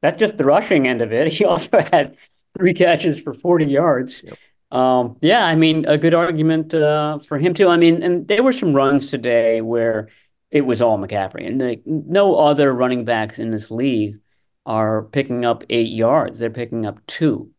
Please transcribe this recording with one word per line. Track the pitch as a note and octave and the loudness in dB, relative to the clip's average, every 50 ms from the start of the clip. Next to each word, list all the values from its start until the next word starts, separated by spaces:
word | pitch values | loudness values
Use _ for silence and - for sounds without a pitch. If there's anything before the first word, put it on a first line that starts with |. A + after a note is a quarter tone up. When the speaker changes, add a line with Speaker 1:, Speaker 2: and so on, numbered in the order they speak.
Speaker 1:
That's | - C#3+ - - | 0 -2 0 0
just | A3 G3 A2 - | -2 -2 0 0
the | C#3 | 2
rushing | C3+ C#3+ F#3 G#3+ - G3 D#3+ C3 B2+ | 4 4 2 2 2 0 2 2 2
end | B2+ A#2 | 0 -2
of | A#2 A2 A2 | -2 -2 0
it. | A#2 C#3+ E3 | 0 0 0
<laughs> | |
He | D3+ - G3+ | 0 0 2
also | F#3+ F3+ E3+ - - - G#3+ | 2 2 0 -2 2 2 2
had | D#3 - - E3 C#3+ C3 - _ _ _ _ _ _ _ _ - | 2 4 2 2 2 0 -6 _ _ _ _ _ _ _ _ -2
three | F#3 F3 F#3 | 0 0 2
catches | - F3+ E3+ E3+ D#3+ - F3+ D3 - | 4 4 2 2 2 0 -2 -4 -4
for | - - B2+ | -6 -12 -14
forty | - _ F3 F3 E3 D#3 | -8 _ 0 2 2 2
yards. | C#3+ C#3 C#3 E3 E3+ C#3+ B2+ C3 B2+ - - | 2 2 2 2 2 2 0 -2 -6 -10 -18
Speaker 2:
Yep. | - - - - _ _ _ _ _ _ - | -18 -20 -20 -20 _ _ _ _ _ _ -2
Speaker 1:
Um, | B2 B2+ C3 B2+ B2+ B2+ A#2+ A2+ _ | 0 2 2 2 2 0 -2 -6 _
yeah, | - D#3 G3 F3+ F3+ | 0 2 2 4 2
I | E3+ E3 | 2 2
mean, | D#3 D#3+ D#3+ D#3 D#3 D3+ - | 2 2 2 2 0 0 0
a | D3+ D3+ | 0 2
good | D3+ E3 E3 | 2 2 2
argument, | E3+ E3+ E3+ E3+ D#3 D#3 D#3+ D#3+ D#3+ D#3 D#3 - | 2 2 0 -2 0 0 0 0 0 -2 -2 -2
uh, | D#3+ D3+ D3 D3+ D3+ D3+ D3+ D3+ D3 | 0 0 2 2 0 -2 -4 -6 -8
for | - _ D3+ C#3+ | -10 _ -6 -2
him | C#3+ F3+ F3+ | 0 -2 2
too. | - G#3 F#3 | 2 2 4
I | E3+ E3+ | 4 6
mean, | E3+ E3+ E3 E3 - | 6 4 4 4 0
and | F3 F3+ F3 D3+ - | -2 -2 -2 -2 -2
there | G#3 G#3 B3 | 0 2 2
were | C4+ | 2
some | B3 B3+ - F3+ C#3+ | 0 0 0 0 2
runs | C#3 C3+ C3+ C#3+ C#3+ C#3 - | 2 2 2 2 0 -2 -2
today | - C3 A2 B2 A#2+ A#2 A2+ A2+ A2+ A2+ | -8 -6 -2 0 2 2 2 2 0 0
where | A2 A2+ A#2 A#2 A2+ A2+ A2+ G#2+ G#2+ A2 _ _ _ _ _ _ _ _ | -2 -4 -2 -2 0 0 -2 -2 -6 -8 _ _ _ _ _ _ _ _
it | - D3 C#3+ | -2 -2 0
was | B2+ A#2+ G#2+ | 0 0 2
all | A#2+ A#2 A2 G2 | 2 2 2 0
McCaffrey, | G2 F#2+ G#2 G2+ G2 F#2 - E2+ E2+ F2+ | -2 -6 -4 -4 -4 -6 -8 -12 -10 -8
and, | G#2+ C3+ | -6 -4
like, | C3 B2 A#2+ A2+ _ | -4 -4 -4 -6 _
no | - D#3 D#3 D3+ - E3 G3 G3+ G3 F3+ - | -6 -6 -6 -6 -2 0 2 2 2 4 4
other | D3+ D3 D3 C#3+ D3 C#3 C3 | 4 2 4 4 2 2 2
running | B2 B2+ B2 B2+ B2 A#2+ | 0 0 -2 -2 -4 -2
backs | A2+ A#2+ A2 A2 G#2+ A2 - | -2 -2 -2 -2 -6 -8 -8
in | A2+ A2+ | -8 -6
this | A2 G#2+ G#2 - | -6 -6 -8 -8
league | A2 A2+ B2+ C#3 B2+ A2 G#2+ G#2 G#2+ G#2+ _ _ _ _ _ _ _ _ _ | -8 -4 -2 -2 -2 -2 -4 -4 -6 -14 _ _ _ _ _ _ _ _ _
are | - A2+ A2 A2 G#2+ A2 G#2+ G#2+ | -6 -4 -2 -2 -2 -2 -4 -6
picking | G#2+ - C#3+ C3+ C3+ B2 A#2+ A#2+ | -6 -4 -4 -4 -4 -4 -4 -2
up | A#2+ A#2 A2+ - _ | -2 -2 -4 -4 _
eight | - A#2 A#2 A2+ | -2 -2 -2 -2
yards. | - A2 A2 A2+ C3+ D#3+ - - - A2+ | -2 -2 0 2 2 0 0 -2 -6 -6
They're | A#2 A2+ | -8 -8
picking | A2+ B2+ B2 A#2 A#2 A#2 A2 | -6 -8 -10 -8 -8 -8 -8
up | G#2 G#2 - _ - | -8 -10 -12 _ -16
two. | - - E3 D#3 A#2 F2 G2+ - _ | -8 -2 -2 -2 -2 -2 -8 -16 _